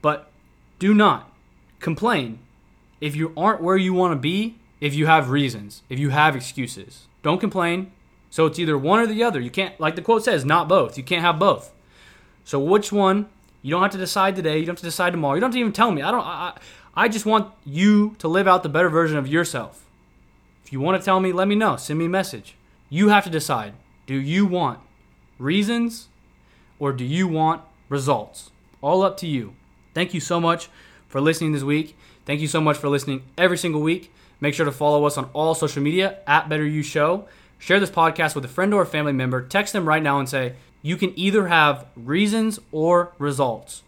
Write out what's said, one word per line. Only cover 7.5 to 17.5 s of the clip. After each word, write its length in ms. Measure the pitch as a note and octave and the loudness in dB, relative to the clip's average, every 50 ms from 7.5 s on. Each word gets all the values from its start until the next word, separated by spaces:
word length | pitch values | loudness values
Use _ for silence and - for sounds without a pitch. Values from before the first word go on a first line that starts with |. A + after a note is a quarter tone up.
| - F#3+ E3+ E3+ E3+ F#3 F#3+ F#3+ _ _ _ _ _ _ _ _ | -2 -2 -2 -2 -2 -4 -6 -10 _ _ _ _ _ _ _ _
So 160 | - - D#3+ | 0 0 0
it's 140 | D#3+ D#3+ E3 | 0 0 -2
either 180 | F3 D#3 D3+ C3+ | -2 0 0 0
one 220 | C3 D#3 G3 A3 | 2 2 2 2
or 80 | A#3 A3 | 2 0
the 160 | G#3+ G#3+ A#3 | 0 0 0
other. 160 | A#3+ F#3+ C3+ | 0 0 -2
You 100 | A#2+ A#2+ | -6 -4
can't, 280 | - F#3+ F#3+ F3 - - | -4 -4 -4 -4 -6 -4
like 160 | D#3 D#3 D#3+ | -4 -4 -4
the 60 | F3 | -4
quote 200 | E3+ - A#3 A3 | 0 0 0 2
says, 220 | A3 - G#3 D3+ C3 | 2 0 0 0 2
"Not 240 | C#3+ D#3 F3 D#3+ D3+ | 2 2 2 4 4
both." 280 | F#3 F#3+ C3 - - | 4 4 4 0 -4
You 60 | C#3+ | -12
can't 200 | B2+ - F3 E3+ | -6 -4 -4 0
have 180 | E3+ F3 E3 D#3 | 0 0 2 2
both. 320 | G3 G3 C3+ - - - _ _ _ _ _ _ - - - - _ _ _ _ _ | 2 2 2 0 -4 -18 _ _ _ _ _ _ -20 -20 -20 -20 _ _ _ _ _
So 160 | - - C#3 | -6 -4 -2
which 320 | C#3 D#3+ G3 G#3 G#3 - | 2 4 2 2 2 0
one? 340 | G#3 G#3 G3 F#3+ F#3+ G#3 G#3 - _ _ _ _ _ _ | 0 2 2 2 2 0 -2 -6 _ _ _ _ _ _
You 120 | - C3 | -8 -4
don't 100 | D#3 F3+ | 0 0
have 80 | F#3+ G3+ | 0 0
to 80 | G3 F#3+ | -2 -4
decide 380 | F#3 F3 - G3+ F#3+ G3 F#3+ | -6 -4 0 0 0 0 0
today. 240 | F#3+ E3+ D#3+ D3+ D#3 | -2 -2 -2 -2 -2
You 60 | E3 | -2
don't 100 | E3 F3 | -4 -8
have 40 | E3+ | -8
to 60 | - | -8
decide 240 | E3+ D#3 - F3+ F3+ | -10 -4 -2 -2 -2
tomorrow. 240 | F3+ E3+ D3+ C#3 C#3 | 0 -2 -2 0 0
You 60 | E3 | 0
don't 80 | A#3 C4 | 0 0
have 60 | A#3 | 0
to 60 | B3+ | 0
even 120 | A#3+ A3 | -2 -2
tell 180 | G#3 - A3+ A#3+ | 0 0 0 2
me. 100 | F#3 C#3+ | 0 -2
I 120 | C3+ F3+ | -2 -2
don't, 120 | A#3 B3 - | -2 -2 -4
I, 300 | D#3+ E3+ C#3+ F3 F3 - - - - - - - - _ | -6 -8 -8 -10 -10 -12 -14 -20 -20 -20 -20 -20 -8 _
I, 100 | - G#3 | 0 0
I 40 | A#3 | 2
just 180 | A3 A3 - | 0 -2 0
want 260 | G#3+ A3 G#3+ G3 G3+ | 2 2 2 0 -2